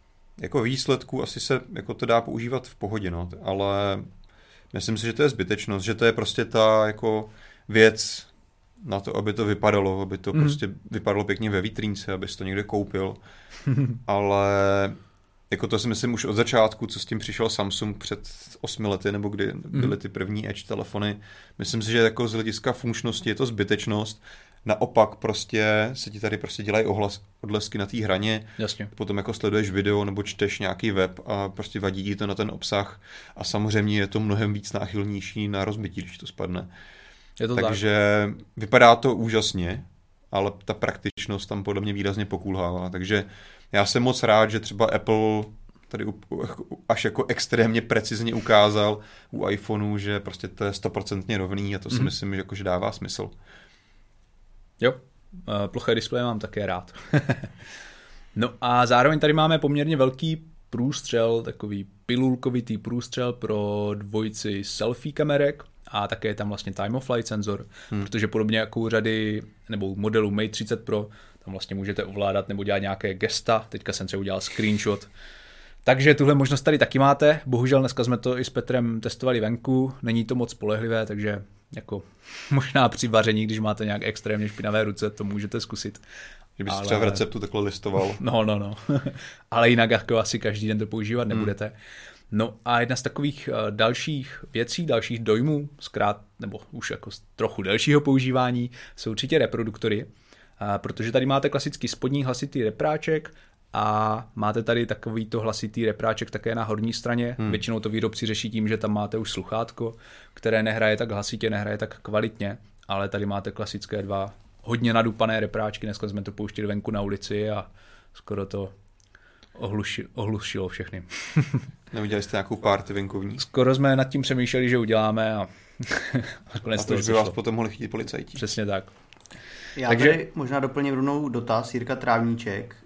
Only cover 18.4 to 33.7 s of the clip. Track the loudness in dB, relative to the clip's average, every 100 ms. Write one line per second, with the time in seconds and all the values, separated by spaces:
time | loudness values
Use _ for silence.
18.4 | -18 -12 -8 -4 -2 0 0 -2 -2 -2
19.4 | -2 -4 -4 0 0 0 -4 -6 -4 -4
20.4 | -6 -8 -6 -6 -4 -4 -4 -4 -10 -20
21.4 | -18 -10 -4 -2 0 4 4 4 -2 0
22.4 | -2 -2 -2 -2 -4 -4 -4 -4 -2 -2
23.4 | -2 0 0 0 0 -2 -2 -8 -16 -20
24.4 | -20 -10 -2 0 2 6 6 4 -4 -4
25.4 | -2 2 4 4 2 -2 -10 -6 -4 -4
26.4 | -6 -8 0 2 2 2 0 -4 -16 _
27.4 | -4 -4 -4 -4 -4 -2 0 2 2 -2
28.4 | -4 -6 -6 -4 -8 -6 -4 -4 -4 -2
29.4 | 0 2 2 0 2 2 0 -4 -6 -2
30.4 | -2 -2 -4 -2 0 2 0 0 -6 -4
31.4 | -4 -6 -8 -4 -4 -2 -4 -2 -2 -2
32.4 | -4 -4 -2 0 -2 -8 -20 -20 -18 -10
33.4 | -4 0 2